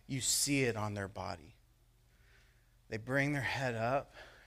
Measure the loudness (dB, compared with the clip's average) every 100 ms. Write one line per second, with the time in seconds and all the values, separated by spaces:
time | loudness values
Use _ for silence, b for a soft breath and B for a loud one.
0 | -6 -2 2 2 4 4 4 2 -2 -2
1 | -4 -4 -6 -6 -12 -20 _ _ _ _
2 | _ b b b b b b b -8 -6
3 | -2 0 2 0 0 0 -2 0 2 0
4 | -2 -12 B B